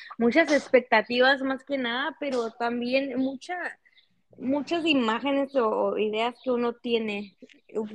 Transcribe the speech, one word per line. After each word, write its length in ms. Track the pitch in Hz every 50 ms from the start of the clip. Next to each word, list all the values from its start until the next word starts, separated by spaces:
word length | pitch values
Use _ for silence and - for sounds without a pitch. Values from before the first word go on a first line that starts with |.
| - - -
muchas 340 | - 226 240 226 311 330 285
expectativas 880 | 302 262 - - - 247 247 - 233 214 214 - 240 247 247 262 277 262 269
más 200 | 269 269 254 -
que 140 | - 285
nada, 380 | 269 254 233 233 254 285 320 277 -
pero 320 | 294 285 254 247 226 226
también 680 | - - 240 233 240 240 240 240 254 269 277 277 240
mucha, 380 | 254 262 269 277 247 - - 359 359 330 269 - _ _ _ _ _ _ _ _ _ _ _ _
muchas 480 | - - 247 277 294 269 - 330 339 302
imágenes 680 | 330 294 269 240 220 220 226 233 285 277 277 277 269 269
o, 140 | 269 233 220
o 280 | 208 196 202 196 -
ideas 380 | - 208 214 208 220 226 247 240 - -
que 80 | 262
uno 220 | 247 240 240 240 233
tiene, 640 | 233 - 247 233 226 220 214 208 202 208 196 _ _ - - - _ _ - - 214 220 214